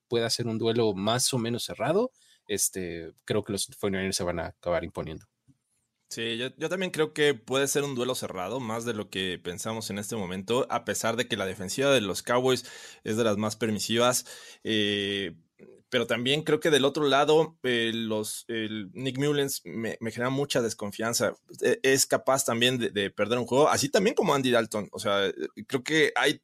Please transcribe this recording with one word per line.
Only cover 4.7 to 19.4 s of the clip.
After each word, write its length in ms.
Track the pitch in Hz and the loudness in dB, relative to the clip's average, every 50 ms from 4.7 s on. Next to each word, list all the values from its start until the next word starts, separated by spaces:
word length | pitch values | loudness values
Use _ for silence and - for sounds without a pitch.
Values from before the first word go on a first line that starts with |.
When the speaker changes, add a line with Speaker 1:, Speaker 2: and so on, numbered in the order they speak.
| 87 82 85 | -2 -2 -2
Speaker 1:
imponiendo. 420 | 82 - 90 80 78 80 - - _ _ _ _ _ - _ _ _ _ _ _ _ _ _ _ - | -4 -8 -8 -8 -8 -10 -14 -16 _ _ _ _ _ -20 _ _ _ _ _ _ _ _ _ _ -16
Speaker 2:
Sí, 280 | - - 113 113 117 113 | -10 -8 -6 -6 -4 -6
yo, 120 | 123 131 131 - | -6 -8 -8 -6
yo 100 | 147 156 | -6 -6
también 240 | 170 190 190 185 | -4 -4 -4 -4
creo 220 | 185 151 156 151 156 | -2 -2 -2 -2 0
que 220 | - 151 147 143 | 2 2 2 2
puede 300 | 110 - - 127 135 139 135 | 2 -2 -2 0 2 2 2
ser 140 | - 147 143 | 0 0 0
un 120 | 143 135 | -2 -2
duelo 180 | 120 120 127 127 | -2 -2 -2 -2
cerrado, 460 | - - 127 110 92 90 92 113 135 | -4 -4 -8 -6 -6 -6 -4 -4 -6
más 240 | 127 110 110 117 117 | -6 -4 -6 -6 -4
de 100 | 120 113 | -4 -4
lo 160 | 107 101 95 | -4 -6 -6
que 300 | - 95 95 92 90 82 | -4 -4 -2 -2 -2 -4
pensamos 480 | - 87 87 - - 110 113 113 107 - | -6 -8 -8 -6 -6 -6 -6 -6 -6 -6
en 100 | 104 101 | -6 -6
este 180 | 104 - 120 113 | -6 -6 -6 -6
momento, 500 | 98 87 90 95 95 95 113 127 - - | -6 -6 -6 -6 -2 0 2 2 2 2
a 140 | - 120 - | -2 -4 -2
pesar 320 | - 101 - - 113 113 | -2 -4 -2 0 0 0
de 140 | 117 123 - | 0 -2 -2
que 80 | - 101 | -2 -2
la 80 | 98 | -2
defensiva 460 | 95 95 104 95 92 - - 131 139 | -4 -4 -6 -8 -8 -2 0 2 4
de 100 | 139 127 | 4 4
los 220 | 104 98 90 - - | 4 2 -4 -4 -2
Cowboys 420 | - 120 123 127 131 131 123 - - - - - - - - - | 0 2 2 4 4 2 2 0 -8 -16 -18 -18 -20 -18 -12 -6
es 100 | 113 110 | -4 0
de 80 | 110 120 | 2 2
las 140 | 110 104 101 | 2 2 2
más 180 | 107 107 107 | 0 -2 -2
permisivas, 720 | - 123 110 107 98 - - 110 117 120 123 123 - - - - - - - - - - | -2 -2 -2 -2 -2 -2 0 2 4 4 4 4 2 -2 -6 -16 -18 -18 -20 -18 -10 -4
eh, 720 | 104 110 107 104 104 104 101 101 98 101 98 98 85 82 82 _ _ _ _ - - - - _ - | -2 0 2 2 2 0 0 0 -2 -2 -2 -4 -6 -8 -12 _ _ _ _ -20 -20 -20 -20 _ -2
pero 140 | - 127 117 | -2 -2 0
también 380 | 113 120 113 120 127 139 151 156 | 0 0 0 2 0 0 0 2
creo 160 | - 151 151 | 2 0 2
que 100 | - 175 | 4 4
del 160 | 151 135 127 | 4 6 4
otro 220 | 139 139 160 151 143 | 4 2 2 2 4
lado, 500 | 135 139 147 135 151 156 160 160 - _ - | 4 4 6 6 6 6 6 4 0 _ -2
eh, 280 | 127 123 117 113 113 | 0 2 2 2 0
los, 540 | 110 113 113 110 107 107 107 110 - - - - | 0 -2 -2 -2 -2 -2 -4 -4 -8 -10 -10 -8
el 440 | 117 113 110 104 107 107 104 92 90 | -6 -4 -4 -4 -6 -6 -8 -10 -10
Nick 240 | 104 131 135 123 127 | -8 -6 -6 -4 -2
Mullens 440 | 139 147 147 143 | 0 0 2 0